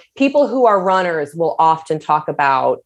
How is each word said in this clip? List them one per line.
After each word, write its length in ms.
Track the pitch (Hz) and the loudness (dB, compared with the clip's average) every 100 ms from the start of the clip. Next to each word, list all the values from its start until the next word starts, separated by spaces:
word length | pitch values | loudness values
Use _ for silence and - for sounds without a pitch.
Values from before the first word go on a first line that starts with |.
| _ - | _ -2
people 300 | 269 285 247 | 0 2 0
who 200 | 262 233 | 2 2
are 140 | 202 | 2
runners 540 | 185 185 180 160 143 | 0 0 0 -4 -6
will 220 | 165 160 - | -4 -4 2
often 400 | 160 160 - 156 | 2 0 -2 -6
talk 300 | - 151 - | -2 -2 -2
about, 560 | 147 139 131 131 127 | -2 0 0 0 -4